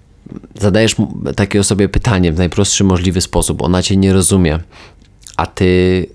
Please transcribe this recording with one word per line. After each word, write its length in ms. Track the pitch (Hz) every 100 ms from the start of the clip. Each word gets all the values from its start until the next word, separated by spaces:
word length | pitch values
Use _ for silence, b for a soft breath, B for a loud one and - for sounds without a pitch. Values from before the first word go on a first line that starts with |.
| _ _ - - - -
zadajesz 380 | 101 98 113 -
mu, 200 | 101 - 69 -
takiej 240 | 101 104
osobie 280 | 98 98 98
pytanie 440 | - 123 95 90
w 60 | 80
najprostszy 460 | 90 - 98 -
możliwy 360 | 98 90 87 90
sposób. 420 | - 87 82 78
Ona 200 | - 92
cię 140 | 87 98
nie 160 | 95
rozumie, 460 | 95 90 95 87 80 - B B B - _ - -
a 100 | 80
ty 600 | - 92 90 92 92 -